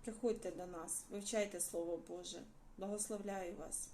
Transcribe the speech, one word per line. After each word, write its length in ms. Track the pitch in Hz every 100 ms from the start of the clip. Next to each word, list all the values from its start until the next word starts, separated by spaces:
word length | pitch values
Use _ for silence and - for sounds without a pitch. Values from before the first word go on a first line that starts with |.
Приходьте 480 | - 214 240 220 180
до 140 | 165 180
нас, 400 | 170 170 - -
вивчайте 500 | 202 202 220 202 180
Слово 400 | - 175 170 165 165
Боже. 340 | 175 175 175 - - - -
Благословляю 800 | 196 208 - 208 202 196 175 202
вас. 340 | 160 - -